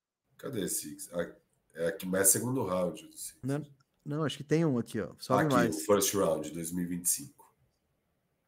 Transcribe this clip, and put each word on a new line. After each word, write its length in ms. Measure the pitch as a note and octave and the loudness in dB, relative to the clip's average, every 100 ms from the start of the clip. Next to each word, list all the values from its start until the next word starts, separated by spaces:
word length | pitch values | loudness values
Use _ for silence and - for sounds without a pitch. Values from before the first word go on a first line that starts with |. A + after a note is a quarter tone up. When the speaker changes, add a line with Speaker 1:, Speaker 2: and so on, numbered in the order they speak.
| _ _ _ _ | _ _ _ _
Speaker 1:
Cadê 260 | - A#2 | -8 -4
esse 240 | F2+ - D#2 | -4 -4 -8
Sixers? 200 | D2 - | -12 -8
Ah, 180 | F2 - - _ _ _ | -6 -6 -8 _ _ _
é 140 | - E2+ | -4 -4
aqui, 180 | - - | -2 -2
mas 160 | G2 | 2
é 20 | |
segundo 400 | F#2+ A2+ A#2+ C3 | 4 4 0 -2
round 380 | G2 F#2 F2 - - | -2 0 -2 -4 -14
do 100 | - | -16
Sixers. 220 | - - | -16 -8
Speaker 2:
Não, 200 | B2+ D3 D3+ - _ _ | -4 -4 -6 -16 _ _
não, 200 | D3 D3 | -8 -4
acho 120 | D#3+ - | -4 -4
que 80 | |
tem 200 | - D#3 | 0 2
um 140 | D#3+ A#2+ | 2 2
aqui, 220 | A2+ A2 | -2 -4
ó. 100 | D#2+ - | -6 -6
Sobe 260 | - C3 | 0 2
Speaker 1:
Aqui, 100 | D#3 | 4
Speaker 2:
mais. 220 | B2 A#2 G#2 | 4 4 2
Speaker 1:
o 100 | - | 4
first 280 | G2+ - | 4 4
round, 360 | G2 F2 D#2 D2 | 2 2 2 -2
dois 220 | E2 E2 | -8 -6
mil 120 | F2+ | -4
e 40 | F2 | -4
vinte 160 | F2 - | -2 -2
e 20 | |
cinco. 440 | - C#2 - - _ _ _ _ _ _ _ _ _ | -2 -4 -20 -20 _ _ _ _ _ _ _ _ _